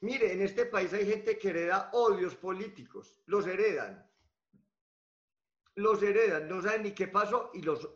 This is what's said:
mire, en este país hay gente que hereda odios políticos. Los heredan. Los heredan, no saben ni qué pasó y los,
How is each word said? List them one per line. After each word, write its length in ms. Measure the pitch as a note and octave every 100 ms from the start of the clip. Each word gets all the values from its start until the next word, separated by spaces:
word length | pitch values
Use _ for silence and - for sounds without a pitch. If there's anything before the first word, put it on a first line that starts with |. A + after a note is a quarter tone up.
mire, 300 | G#3 C4 G#3+
en 100 | F#3
este 240 | G3 A#3 A#3+
país 260 | G#3+ F3+
hay 140 | G3+ G3+
gente 320 | G#3 A3 G#3
que 100 | G3
hereda 400 | E3 E3+ F#3+ -
odios 400 | A#3+ A3+ F#3+ F3+
políticos. 840 | F3+ F#3 F#3 G#3+ - A#2+ - - _
Los 220 | - G3+ F3
heredan. 600 | F#3 G#3+ D3+ G#2 F#2+ - _ _ _ _ _ _ _ _ _ _ _ _ _ _ _ _ -
Los 260 | G#3+ G3+
heredan, 460 | G3+ G3+ A3 D#3+ D#3
no 120 | F#3
saben 220 | F#3+ A3
ni 100 | G#3
qué 160 | G3 F#3+
pasó 420 | G3+ G#3 A#3+ -
y 80 | F3+
los, 280 | D#3 D3 D3+